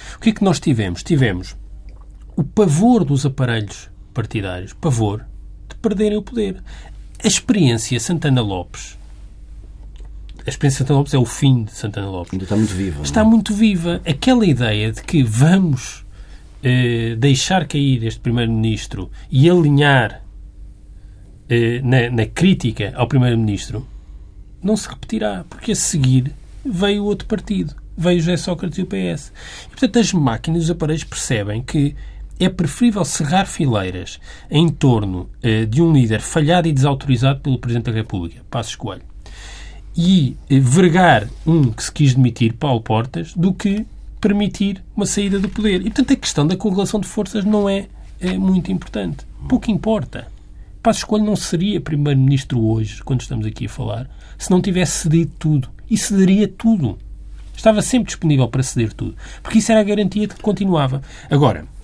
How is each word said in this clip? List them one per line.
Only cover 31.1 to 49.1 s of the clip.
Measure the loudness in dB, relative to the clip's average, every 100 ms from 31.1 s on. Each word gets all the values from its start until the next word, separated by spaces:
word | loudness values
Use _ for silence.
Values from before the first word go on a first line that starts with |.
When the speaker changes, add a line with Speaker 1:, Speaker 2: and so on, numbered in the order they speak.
| -8 -2 -2 -2 -6
Speaker 1:
que | -2 0 0 -2 -12 -14 -14 -2
é | -2
preferível | 0 -2 2 2 2
cerrar | -2 -2 0 0 0
fileiras | 0 0 0 -2 -6 -10 -14 -18 -18 -2
em | 2 2
torno, | 4 4 4 0 -4 -8 -4
eh, | 0 0 2
de | 2
um | 4
líder | 6 4 0
falhado | -2 0 2 2 2
e |
desautorizado | 2 2 0 0 2 2 0
pelo | -2 -2
Presidente | -2 -2 -2
da |
República, | -4 -4 -6 -6 -10 -10
Passos | -8 -6 -8
Coelho, | -10 -10 -16 -18 -18 -18 -18 -18 -18 -18 -8 0
e, | 4 4 4 -2 2
eh, | 4
vergar | 6 6 6 6 6 4 2 -4 2
um | 4 2
que | 0
se | -6
quis | 2 4
demitir, | 6 2 2 0
Paulo | 0 0 0
Portas, | 0 0 0 -6 -6
do | 0 0
que | 0 -2 -2 -4 -12 -16 -2
permitir | 0 2 0 0 -2 -2 -8
uma | -4 -2
saída | 0 0 0
do | -2
poder. | 0 0 0
E, |
portanto, | 0 0 2
a | 0
questão | 0 0 0
da | 0
correlação | 0 0 0 -2
de | -4
forças | -6 -4 -2
não | 0 2 2
é, | -2 -4 -14 -18 -8
é | -4 0
muito | 2 2 0
importante. | -6 -6 -6 -6